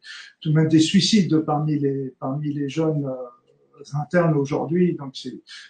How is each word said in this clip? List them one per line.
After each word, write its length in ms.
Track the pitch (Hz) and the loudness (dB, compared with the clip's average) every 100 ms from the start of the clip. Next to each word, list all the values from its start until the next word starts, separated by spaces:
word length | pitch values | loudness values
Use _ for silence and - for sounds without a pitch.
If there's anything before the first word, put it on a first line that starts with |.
| - - - _ | -18 -20 -20 _
tout, 140 | 160 | 0
même 160 | 156 156 | 2 4
des 100 | 160 | 4
suicides 600 | - 196 - 214 147 156 | 4 4 4 4 4 2
parmi 380 | 156 147 151 143 | 0 -2 0 0
les, 380 | 139 135 131 - | 0 -2 -6 -8
parmi 320 | 131 147 151 | -8 -6 -6
les 160 | 143 139 | -4 -6
jeunes, 360 | 147 160 147 135 | -2 0 0 -4
euh, 100 | 131 123 - _ _ _ - - 143 | -6 -12 -18 _ _ _ -20 -10 -8
internes 380 | 151 175 165 147 | -2 2 2 2
aujourd'hui, 580 | 139 143 131 175 175 147 | 0 -2 -2 2 2 0
donc 180 | 135 - | -8 -12
c'est, 260 | 127 - - - - | -14 -14 -16 -20 -20